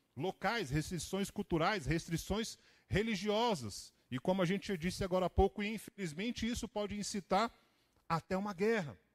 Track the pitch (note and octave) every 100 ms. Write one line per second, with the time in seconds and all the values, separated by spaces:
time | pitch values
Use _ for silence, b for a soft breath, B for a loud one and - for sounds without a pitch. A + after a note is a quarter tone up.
0 | _ - F3+ - F#3+ A#3 C#3 D3+ - F3+
1 | - F#3+ G3 - - E3+ F3 G#3 C3 E3
2 | - E3 - G3+ A3+ - b b b F3+
3 | A3+ G3 G#3 G#3 A#3+ E3+ A2 - - b
4 | b B2+ - F#3+ F3 G3 - F#3+ F3+ -
5 | G3 F#3 F3 - - - G#3 A3 - -
6 | F3 D3 A#3+ A#3 A3+ A#3+ A3 G#3+ G#3 G#3
7 | F#3+ G3+ - F#3+ A#3 - b b b b
8 | - E3 - F#3+ G#3 E3+ G#3 A3+ C#3+ F#2+
9 | _